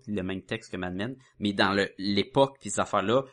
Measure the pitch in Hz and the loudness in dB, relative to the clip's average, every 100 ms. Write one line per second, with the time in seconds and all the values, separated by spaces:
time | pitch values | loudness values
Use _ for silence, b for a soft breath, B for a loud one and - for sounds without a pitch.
0 | - 101 92 95 - 113 - 95 90 92 | -6 -4 -4 -6 -6 -8 -8 -8 -6 -4
1 | 110 135 b - 104 98 101 98 95 - | -6 -8 b -4 -2 2 2 4 0 -2
2 | 98 101 95 139 135 - 104 104 95 104 | -2 0 2 2 2 0 -8 -4 0 0
3 | 98 123 135 | 2 2 0